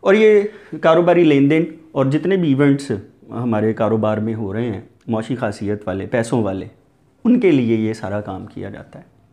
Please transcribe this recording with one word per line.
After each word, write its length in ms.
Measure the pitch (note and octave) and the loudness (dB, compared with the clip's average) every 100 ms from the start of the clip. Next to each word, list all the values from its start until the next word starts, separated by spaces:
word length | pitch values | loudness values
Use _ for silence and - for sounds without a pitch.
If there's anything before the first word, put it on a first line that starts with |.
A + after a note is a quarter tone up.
और 100 | G3+ | 4
ये 380 | G3+ A3 G#3 G#3 - - D#3 | 4 6 4 2 -8 -16 -2
कारोबारी 420 | D#3+ E3 F3 E3+ | 2 4 4 4
लेन 240 | E3 C#3+ C#3 | 4 4 4
देन 260 | D#3+ E3+ - - | 2 0 -6 -10
और 160 | C#3+ C3+ | -2 0
जितने 260 | D3 F3 F#3+ | 0 0 0
भी 140 | D#3+ | 0
इवेंट्स 420 | C3+ C#3+ C#3 - G#2 - _ - | 2 2 2 -2 -8 -8 _ -14
हमारे 400 | G#2+ B2 A2 G#2+ | -6 -2 0 0
कारोबार 480 | G#2+ A2 A2 G#2+ G#2+ | 0 0 0 0 -2
में 140 | A2 | -4
हो 180 | A2 G#2 | -6 -6
रहे 140 | G2+ A#2+ | -4 -6
हैं, 220 | G2 - _ - | -6 -12 _ -6
मुआशी 260 | A2+ A2 | -6 -4
खासियत 540 | B2 A2+ G#2 G2+ G#2 - | -4 -4 -6 -6 -6 -6
वाले, 180 | F#2 F#2+ | -8 -4
पैसों 360 | B2 A2+ B2+ | -4 -2 -2
वाले, 260 | G2+ F#2+ D#2 _ _ _ _ _ | -2 -4 -10 _ _ _ _ _
उनके 260 | A3+ A#3+ F#3+ | 0 2 4
लिए 260 | C#3+ A2+ A2+ | 2 2 0
ये 180 | A2 | -2
सारा 260 | A2 F#2+ G#2 | -4 -6 -8
काम 260 | G#2 F#2 F#2+ | -8 -12 -14
किया 240 | - G2 | -14 -14
जाता 280 | G2+ - - | -14 -18 -20
है। 80 | - _ _ | -20 _ _